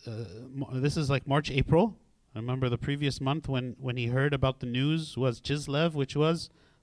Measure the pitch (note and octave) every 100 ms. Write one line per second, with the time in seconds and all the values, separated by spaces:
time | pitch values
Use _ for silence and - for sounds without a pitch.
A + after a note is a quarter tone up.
0 | - A2 A2+ G#2 B2+ C3+ C#3 C3 C#3+ C#3+
1 | C#3+ C#3 - C#3+ D3+ C3+ - D#3+ A3 -
2 | _ _ _ A2 A#2 B2+ B2+ A#2+ - C#3+
3 | C#3+ - C3+ D3 D#3+ C3 B2+ A2+ C3 B2
4 | A#2 B2+ C#3+ C#3 C3 C3 B2+ B2 C#3 D#3+
5 | D#3 - C3 A2 - D3 C#3+ C#3+ E3+ D#3
6 | C3+ C#3+ D#3 E3 - _ _ _